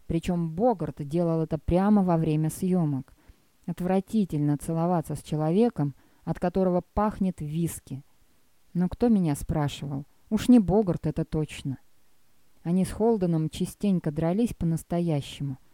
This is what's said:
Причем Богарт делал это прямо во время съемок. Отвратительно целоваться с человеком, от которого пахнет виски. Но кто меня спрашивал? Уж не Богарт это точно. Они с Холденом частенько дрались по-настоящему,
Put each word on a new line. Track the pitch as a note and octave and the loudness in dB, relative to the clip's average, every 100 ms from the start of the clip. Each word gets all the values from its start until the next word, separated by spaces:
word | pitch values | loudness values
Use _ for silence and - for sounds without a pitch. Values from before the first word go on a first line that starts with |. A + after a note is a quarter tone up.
| - | -6
Причем | E3 E3+ F3 E3 | -4 -2 -2 -2
Богарт | D#3+ B3 G3+ D3 C3+ C#3+ | 0 0 0 -4 -8 -4
делал | E3+ E3+ E3 | 0 0 0
это | D#3 D#3+ | -2 -4
прямо | - E3+ G3 G#3 | 0 2 4 4
во | F3+ E3 | 4 2
время | D#3+ D#3 D#3 | 2 0 0
съемок. | - F#3 F#3 D#3 C3+ - - - - _ _ - | -2 0 2 2 -2 -6 -18 -20 -20 _ _ -10
Отвратительно | E3+ F3+ F#3+ - A3 F#3+ D3+ D3 D3 | -6 0 0 0 -2 0 0 0 0
целоваться | - E3 E3+ F3 - C#3 | -2 -2 0 0 -2 -8
с | |
человеком, | - D3+ D#3 F3+ A#3+ - C#3+ - _ _ | -4 -2 2 2 2 2 -4 -4 _ _
от | - E3 | -8 -4
которого | F3+ F#3+ F#3 F3+ - | -2 0 2 0 -2
пахнет | - G#3+ G#3 F#3+ - | -2 -2 0 -4 -4
виски. | D3+ D#3+ E3 - - C#3 - - _ _ _ _ _ | -6 -2 -2 -4 -12 -14 -14 -20 _ _ _ _ _
Но | F3 F3+ | -4 -4
кто | - A#3+ | 0 2
меня | G#3+ E3+ C#3+ | 4 2 -2
спрашивал? | - D#3 C#3+ - C#3+ D#3 D3 _ - | -4 -2 -2 -4 -8 -8 -10 _ -4
Уж | G#3+ - | 0 6
не | B3 | 6
Богарт | F3 G3+ G3 D3+ E3+ | 6 2 2 0 -2
это | D3+ D#3+ | -4 -2
точно. | D#3+ D3+ - D3 B2+ - - - - - - - - | -4 -4 -6 -8 -8 -12 -20 -20 -20 -20 -20 -20 -10
Они | E3 F#3 F3+ | -2 0 0
с | |
Холденом | - A3 A3+ F3+ D#3+ D#3 | 0 2 2 2 0 -2
частенько | - F#3 - G#3 F3+ E3 | -4 -6 -2 0 0 -2
дрались | D3 E3 F#3+ A#3+ | -2 0 0 -2
по-настоящему, | - E3+ D#3+ - E3+ E3+ D3 - - C#3 C3 - | -2 -2 -2 -2 -2 0 -2 -4 -8 -8 -8 -14